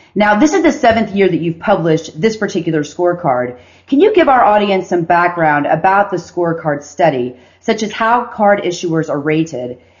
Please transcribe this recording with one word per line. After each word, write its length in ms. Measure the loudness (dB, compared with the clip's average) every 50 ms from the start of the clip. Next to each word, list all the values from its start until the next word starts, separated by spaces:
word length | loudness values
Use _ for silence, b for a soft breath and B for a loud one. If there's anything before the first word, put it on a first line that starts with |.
| b b b
Now, 240 | 0 2 2 4 4
this 140 | 2 2 2
is 100 | 2 2
the 80 | 0
seventh 400 | 0 2 2 2 2 2 -2 -2
year 180 | 0 0 2 2
that 100 | 2 0
you've 200 | -2 -4 -6 -4
published 600 | 0 0 0 0 2 0 0 0 -2 -8 -8 -2
this 160 | -2 -2 -2
particular 460 | -2 -6 -4 -4 -4 -4 -2 -2 -2
scorecard. 800 | -4 -4 -4 -2 -2 -2 -2 0 -2 -2 0 0 -2 -6 -8 B B B B B B
Can 160 | B 2 4
you 120 | 4 4 4
give 140 | 4 4
our 160 | 4 4 4 4
audience 440 | 4 4 2 2 0 0 -2 -2 -2
some 140 | -2 -2 0
background 640 | 2 2 2 2 0 0 0 0 2 2 0 0
about 420 | 0 -2 0 2 2 2 2 0 0
the 80 | -4
scorecard 640 | -8 -8 -8 -6 -4 -2 -2 -2 -4 -4 -4 -4 -4
study, 580 | -8 -12 -2 0 0 2 2 0 -4 -6 B B B B B B
such 240 | -4 -4 -2 -2 -4
as 80 | -6
how 340 | -4 -2 0 0 0 0 -2
card 380 | -6 -4 0 2 2 2 2 0
issuers 440 | -4 -6 -4 -4 -2 -2 -2 -2
are 120 | -2 -4 -4
rated, 600 | -2 0 0 0 -2 -4 -6 -10 -10 -10 -12 b b b b b